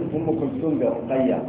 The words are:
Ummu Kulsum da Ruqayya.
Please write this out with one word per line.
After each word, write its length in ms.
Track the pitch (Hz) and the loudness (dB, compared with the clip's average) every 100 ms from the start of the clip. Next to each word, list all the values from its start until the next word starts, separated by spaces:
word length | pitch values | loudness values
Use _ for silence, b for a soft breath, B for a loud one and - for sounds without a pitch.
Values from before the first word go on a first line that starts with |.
| 170 | 0
Ummu 240 | 151 156 - | -2 0 0
Kulsum 400 | 139 127 156 135 | -2 -2 0 2
da 160 | 117 | 2
Ruqayya. 480 | - - 135 127 104 | 0 0 2 2 0